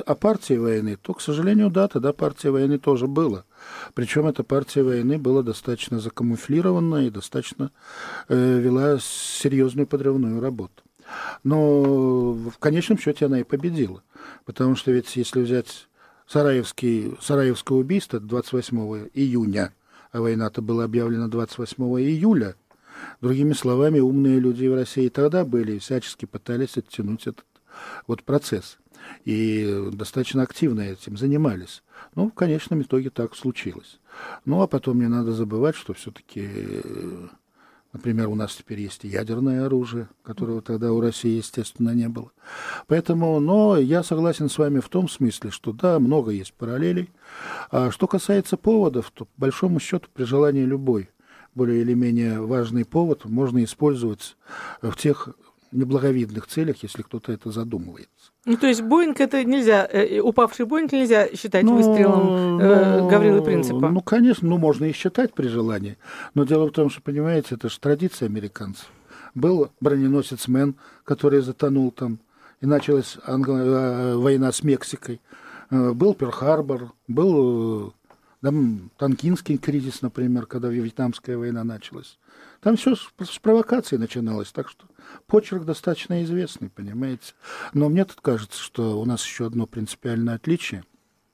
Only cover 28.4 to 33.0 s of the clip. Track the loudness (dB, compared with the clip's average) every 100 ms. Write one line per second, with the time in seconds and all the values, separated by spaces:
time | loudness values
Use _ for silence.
28.4 | -2 -6 -8 -20 _ -20 -20 -12 -4 0
29.4 | 0 0 -2 -4 -6 -8 -8 -6 -4 -2
30.4 | -2 0 -2 0 -4 -10 -12 -6 -2 2
31.4 | 0 -2 -10 -20 _ -20 -14 -4 -4 0
32.4 | 0 0 -2 -4 0 -2